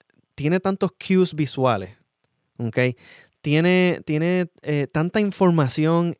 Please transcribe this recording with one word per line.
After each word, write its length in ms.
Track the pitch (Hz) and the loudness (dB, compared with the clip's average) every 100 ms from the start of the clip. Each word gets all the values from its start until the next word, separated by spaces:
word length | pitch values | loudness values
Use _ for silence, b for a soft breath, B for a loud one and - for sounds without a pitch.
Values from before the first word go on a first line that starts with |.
| _ _ _ - | _ _ _ -6
tiene 240 | 143 180 | -2 0
tantos 320 | 190 196 185 | 0 -2 -4
cues 420 | - - 185 180 | -4 0 2 2
visuales, 640 | 156 143 - 127 107 95 - _ _ _ _ _ - | 0 -4 0 0 0 -4 -16 _ _ _ _ _ -8
¿ok? 200 | 117 127 123 123 B B B _ | -4 0 0 -2 B B B _
Tiene, 600 | 151 151 175 180 180 - - | -2 0 2 2 2 0 -4
tiene, 400 | 151 170 185 175 _ | -2 0 -2 -4 _
eh, 240 | - 147 139 | -6 -4 -2
tanta 320 | 151 170 220 | -2 -2 -2
información 920 | 208 - 185 165 131 - 156 170 170 | -2 2 2 4 0 0 0 0 0